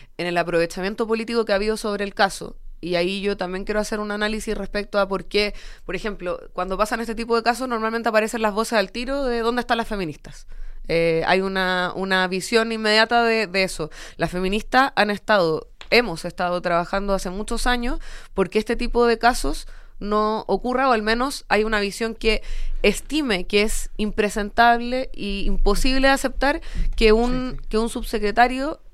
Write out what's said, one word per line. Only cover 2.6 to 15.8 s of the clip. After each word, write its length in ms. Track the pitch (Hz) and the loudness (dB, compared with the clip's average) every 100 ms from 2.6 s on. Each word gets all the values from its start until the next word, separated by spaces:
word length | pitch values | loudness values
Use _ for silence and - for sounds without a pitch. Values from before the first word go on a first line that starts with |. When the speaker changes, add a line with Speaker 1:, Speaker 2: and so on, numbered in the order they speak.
| - - | -14 -10
Speaker 1:
y 140 | 170 | -4
ahí 260 | 175 180 196 | 0 0 -2
yo 140 | 202 202 | -2 -2
también 280 | 180 185 | -4 -4
quiero 160 | 202 208 | -2 -2
hacer 200 | 208 214 | -2 -4
un 100 | 208 | -4
análisis 440 | 208 214 220 220 208 | -2 -2 -2 -4 -6
respecto 420 | 196 208 202 208 | -4 -6 -2 0
a 100 | 190 | 0
por 160 | 190 | -2
qué, 300 | - 202 208 - - - | 0 0 0 -4 -12 -14
por 120 | - 180 | -8 -6
ejemplo, 420 | 214 190 180 - - | -6 -6 -6 -6 -8
cuando 240 | - 185 190 | -6 -4 -2
pasan 220 | 208 226 | -2 -2
este 140 | 226 | -4
tipo 200 | 220 240 | -6 0
de 80 | 226 | 2
casos, 260 | 233 233 254 | 2 -2 -2
normalmente 400 | 233 220 226 226 | -2 -2 -2 0
aparecen 340 | 214 214 233 | 0 0 0
las 120 | 220 | -2
voces 200 | 202 226 226 | 0 0 0
al 140 | 190 | 0
tiro 320 | 233 254 277 | -4 -4 -4
de 160 | 262 233 | -2 -2
dónde 200 | 226 247 | 0 -2
están 180 | 240 233 | 0 -2
las 100 | 220 | -2
feministas. 580 | 202 165 143 - - - - - - - | -4 -4 -8 -16 -16 -14 -10 -8 -8 -2
Eh, 360 | 165 165 165 - | 2 2 2 2
hay 140 | 190 | 2
una, 520 | 190 190 185 185 180 - | 2 -2 0 0 -2 -4
una 320 | 190 185 185 | 0 0 2
visión 420 | 185 - 226 226 | -2 0 2 2
inmediata 540 | 220 214 214 220 240 | 0 2 4 4 4
de, 220 | 233 220 196 | 4 2 0
de 140 | 190 | 0
eso. 260 | 185 - 151 - - - | 0 -2 -8 -10 -16 -4
Las 120 | 170 | -4
feministas 640 | 180 185 208 - 254 269 | 0 0 -2 2 2 4
han 160 | - 208 | 2 0
estado, 580 | 208 - 208 165 156 - - | 0 2 4 4 0 -6 -18